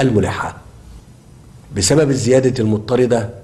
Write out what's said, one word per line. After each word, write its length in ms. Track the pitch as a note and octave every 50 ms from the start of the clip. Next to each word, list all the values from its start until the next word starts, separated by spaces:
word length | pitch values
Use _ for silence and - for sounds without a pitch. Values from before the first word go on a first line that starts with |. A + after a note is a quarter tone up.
الملحة 560 | C3+ C3 A2+ G#2 F#2 - - - - - - - - - - - - - - - - - - - - - - - - - - - - - -
بسبب 340 | - - - C#3+ D3+ D#3 C#3
الزيادة 540 | C#3 A#2 G#2 A2+ B2+ C3 B2+ B2+ A#2 A#2 A2
المضطردة 680 | A2 G#2+ G#2 G#2 G#2 A#2+ A#2+ B2+ A#2+ A#2+ A#2 A2 A2 - -